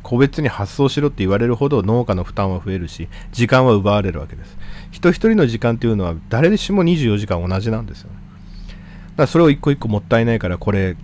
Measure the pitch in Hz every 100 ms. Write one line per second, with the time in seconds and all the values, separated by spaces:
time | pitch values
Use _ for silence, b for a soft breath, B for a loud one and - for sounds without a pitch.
0 | - 120 139 - 143 - 101 - 139 -
1 | 143 - 95 101 117 117 143 135 95 117
2 | 113 92 - - 98 90 90 95 82 -
3 | 82 B B - 120 131 131 104 101 104
4 | 95 80 71 - - - B B B -
5 | 175 - 226 220 131 113 123 117 117 107
6 | 87 82 - 113 165 214 - 202 170 170
7 | 120 101 107 90 90 95 110 110 113 -
8 | - - - - - - - - - -
9 | - - 139 165 165 139 151 139 113 104
10 | - 113 117 113 92 90 - 98 95 85